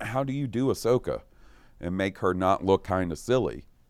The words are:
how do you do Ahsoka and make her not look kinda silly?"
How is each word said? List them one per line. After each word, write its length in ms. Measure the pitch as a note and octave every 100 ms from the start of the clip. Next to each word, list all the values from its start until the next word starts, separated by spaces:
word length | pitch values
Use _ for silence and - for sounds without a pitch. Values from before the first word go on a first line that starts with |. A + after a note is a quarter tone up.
how 220 | A2 B2+
do 100 | C3+
you 140 | C3+ C#3
do 200 | G#2+ C3
Ahsoka 540 | G2 A2+ B2 - A#1+ - _ - - - -
and 160 | F2 F#2
make 200 | G2 -
her 140 | G2
not 320 | F2+ F#2 G2 F#2
look 200 | F#2+ -
kinda 280 | F#2 F2 D#2
silly?" 500 | - B2+ F#2 A#1+ - _ _